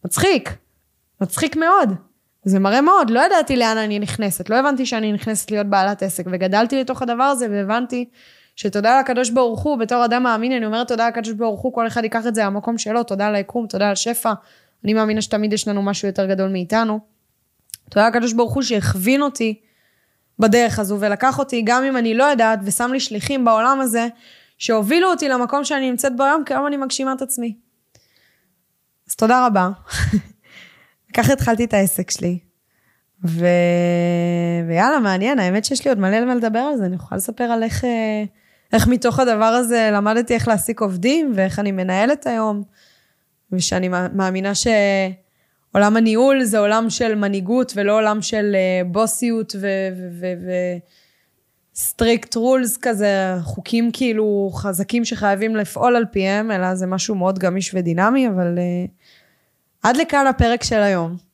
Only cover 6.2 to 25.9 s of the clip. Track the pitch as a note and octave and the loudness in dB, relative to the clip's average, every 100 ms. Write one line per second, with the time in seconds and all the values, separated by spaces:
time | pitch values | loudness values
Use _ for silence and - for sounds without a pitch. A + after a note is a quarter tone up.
6.2 | F3+ F3+ F#3 G3+ A#3 C4+ B3+ B3 B3 A#3+ | -6 -2 0 2 2 0 -4 -6 -4 0
7.2 | C4+ C#4 A#3 G3+ G3 A3+ B3 B3 A#3+ _ | 0 0 -2 -4 -2 -4 -4 -6 -8 _
8.2 | - _ _ - G#3 G#3 G#3+ C4 C4+ B3 | -20 _ _ -8 -6 0 4 4 2 -2
9.2 | B3 A#3+ B3 A3 D4+ C#4 A3 B3 A#3+ A#3+ | 0 2 0 0 -2 -2 0 0 2 2
10.2 | B3+ A3 A#3+ B3+ G#3+ A3+ A#3+ A#3 A#3 A#3 | 2 0 0 -2 -2 -4 -2 0 0 -2
11.2 | A3+ G#3+ A#3 G3+ C4 B3 A3+ A#3+ A3 A3+ | -8 -4 -4 -2 -4 -2 -2 -2 -2 -2
12.2 | A3+ A3 G3+ G3+ G#3+ A#3 G#3+ A#3 A#3 G3 | -2 -2 -2 -2 -4 -6 -2 -2 -2 -2
13.2 | G#3 G#3 G3+ A#3+ A3+ F#3+ G#3 G3 A#3 A#3 | 0 -2 -4 -6 -6 -2 0 0 -4 -2
14.2 | A#3 G3+ _ _ _ _ G3+ A3 G#3+ G#3+ | -2 -4 _ _ _ _ -2 0 2 -2
15.2 | G#3 G#3+ G#3+ G#3 G#3+ G3+ G3 G3+ G3+ F#3+ | -2 -2 0 -2 -2 -2 -2 -2 -4 -2
16.2 | F#3+ F#3+ F#3+ F#3+ F3 A3 A3+ G#3+ _ _ | -2 0 -2 -2 0 0 0 -4 _ _
17.2 | _ _ _ _ _ - _ G#3 A3+ A#3 | _ _ _ _ _ -20 _ 4 4 4
18.2 | A#3 A3+ A#3 C#4 A#3+ A3 - F#3+ F#3+ C4+ | 0 0 0 0 0 0 0 0 2 2
19.2 | C#4+ C#4 A3+ G#3+ _ _ _ _ _ _ | 0 -2 -4 -4 _ _ _ _ _ _
20.2 | _ - A3 A#3 A#3 G#3+ G3 G#3 G#3 G3+ | _ 2 4 6 4 0 -2 -2 -2 2
21.2 | C4 B3+ C4+ A#3+ A3 B3 C4+ C4 A3+ A3+ | 0 0 -2 -2 2 2 2 0 0 2
22.2 | C#4+ C4 A3+ A3 G3 - A#3+ C4 - G#3 | 2 4 2 2 -2 -4 -2 -2 -4 -6
23.2 | - C4+ A#3 A3 A#3+ C4+ C4 A#3 A#3 A#3 | -4 0 2 4 2 2 0 -2 -4 -8
24.2 | - - _ _ - A3 G3+ E4 F#4 E4+ | -20 -20 _ _ -2 0 2 2 2 0
25.2 | D4 B3+ A#3+ C#4+ C#4+ C#4+ C4 | 0 0 0 -2 -2 -2 -2